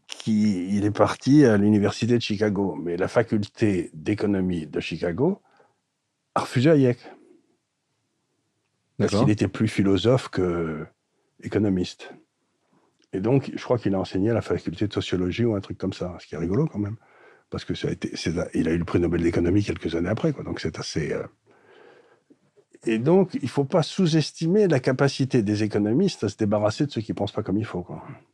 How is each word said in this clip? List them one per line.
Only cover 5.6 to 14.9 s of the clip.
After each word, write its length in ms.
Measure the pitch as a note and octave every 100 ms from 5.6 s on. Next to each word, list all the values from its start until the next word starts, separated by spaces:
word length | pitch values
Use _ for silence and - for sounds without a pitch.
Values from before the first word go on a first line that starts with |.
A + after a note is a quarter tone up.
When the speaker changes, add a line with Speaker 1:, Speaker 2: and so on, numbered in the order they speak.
| _ _ _ _ _ _ _ -
Speaker 1:
a 60 |
refusé 280 | - B2 C#3
Hayek. 280 | D3+ B2+ A#2+ - - _ _ _ _ _ _ _ _ _ _ _ _ _ _ _ _ _ -
Parce 120 | G2+
Speaker 2:
D'accord. 140 | G2+
Speaker 1:
qu'il 80 | G#2+
était 160 | G#2+ G2+
plus 180 | - A2
philosophe 600 | - F#2+ G2 G#2+ C3 -
que 580 | - F2+ F2 E2 D#2 F2 _ _ _ _ _
économiste. 720 | G#2 G2+ G#2 F#2 F2+ - - - _ _ _ _ _ _ _ _ _
Et 80 | F#2+
donc, 300 | G#2+ C3+ -
je 80 | -
crois 160 | - B2
qu'il 160 | G#2
a 60 | F#2+
enseigné 300 | F#2 F#2+ G#2
à 40 |
la 80 | A2+
faculté 440 | - E2+ - D#2+
de 60 | G#2